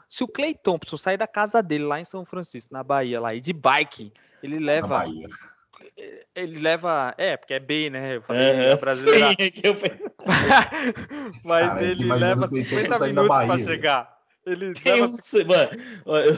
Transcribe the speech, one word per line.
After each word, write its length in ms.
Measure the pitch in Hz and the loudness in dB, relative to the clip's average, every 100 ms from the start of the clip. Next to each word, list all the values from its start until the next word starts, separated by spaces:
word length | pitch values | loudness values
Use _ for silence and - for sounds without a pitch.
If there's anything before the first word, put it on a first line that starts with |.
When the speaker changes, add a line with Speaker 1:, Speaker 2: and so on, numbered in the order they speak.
| _ | _
Speaker 1:
se 140 | - 254 | -8 -6
o 20 | |
Klay 260 | - 294 | -2 -4
Thompson 440 | - - 170 - 156 | -2 -2 -2 -6 -6
sair 180 | 190 196 | -4 -2
da 80 | 220 | -4
casa 380 | 208 208 233 | -2 2 2
dele 220 | 185 151 147 | 2 -2 -2
lá 140 | 147 | -6
em 40 | 170 | -8
São 200 | 190 175 | -14 -12
Francisco, 460 | 180 170 123 - | -12 -12 -16 -14
na 100 | 131 | -14
Bahia, 360 | 131 139 127 120 | -2 -2 0 -2
lá, 140 | 117 | -4
e 60 | 113 | -6
de 140 | 135 | -6
bike, 580 | 165 135 143 151 - 104 - _ _ | 0 2 2 0 -8 -18 -20 _ _
ele 160 | 139 156 | -10 -6
Speaker 2:
Na 60 | 147 | 0
Speaker 1:
leva 220 | 156 - 127 | 0 0 -2
Speaker 2:
Bahia. 280 | 80 80 - - - _ _ _ - - - - - - | -4 -10 -16 -20 -20 _ _ _ -20 -20 -20 -20 -16 -12
Speaker 1:
ele 240 | 180 160 | -10 -2
leva, 540 | 156 165 175 156 127 - | 0 0 0 0 -2 -2
é, 200 | 185 143 | -4 -4
porque 160 | - | -4
é 60 | 135 | -8
Bay, 280 | 135 151 151 | -2 -2 -2
né? 280 | 131 135 123 | -6 -6 -8
Eu 40 | |
falei, 300 | 110 120 135 | -4 0 2
Speaker 3:
Aham, 80 | 131 | 4
Speaker 1:
é 140 | 127 143 | 4 4
brasileira. 540 | - 127 135 226 220 | 2 2 4 6 6
Speaker 3:
sim, 60 | 196 | 2
é 120 | 196 | 0
que 160 | - 196 | 0 0
eu 80 | 202 | 0
falei. 240 | 190 - 415 - - | -4 -6 -12 -8 0
Speaker 1:
<laughs> 1160 | 170 - 269 - 311 254 - - 294 254 - | 2 6 6 4 -2 -4 -6 -12 -12 -14 -14
Mas 240 | 170 165 175 | 0 2 2
Speaker 2:
Cara, 120 | 185 | 0
eu 60 | 180 | -2
Speaker 1:
ele 120 | 180 | -2
Speaker 2:
imaginando 220 | 120 123 175 127 | 0 2 2 0
Speaker 1:
leva 40 | 185 | -2
Speaker 2:
o 40 | |
Klay 120 | 131 | -4
Thompson 120 | 120 - | -2 -2
Speaker 1:
cinquenta 220 | 214 240 | 0 0
Speaker 2:
saindo 160 | 139 139 | 0 2
da 60 | |
Speaker 1:
minutos 140 | 202 - | 4 4
pra 100 | - | 2
Speaker 2:
Bahia, 180 | 151 120 | 0 -2
Speaker 1:
chegar. 520 | 160 151 135 - _ _ _ 185 | -2 0 0 -2 _ _ _ -8
Ele 280 | 175 190 | -6 -6
Speaker 3:
Tem 200 | 165 175 240 | -2 2 2
Speaker 1:
leva 40 | 233 | 2
Speaker 3:
um, 420 | 240 - 220 170 | -2 -2 0 4
mano, 220 | 180 147 233 247 208 160 | 4 4 -2 -14 -16 -2
ó, 120 | 151 | 2
eu, 180 | 151 | 4